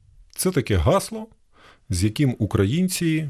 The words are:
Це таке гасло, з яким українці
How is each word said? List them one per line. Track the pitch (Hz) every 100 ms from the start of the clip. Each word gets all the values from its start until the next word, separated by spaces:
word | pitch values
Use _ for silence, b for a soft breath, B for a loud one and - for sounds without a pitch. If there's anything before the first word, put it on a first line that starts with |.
| _ - -
Це | - 185
таке | 180 - 98
гасло, | 78 190 - 220 220 _ _ b b b -
з | 90
яким | 104 107 143 120
українці | 101 - 98 151 185 - 165 156 151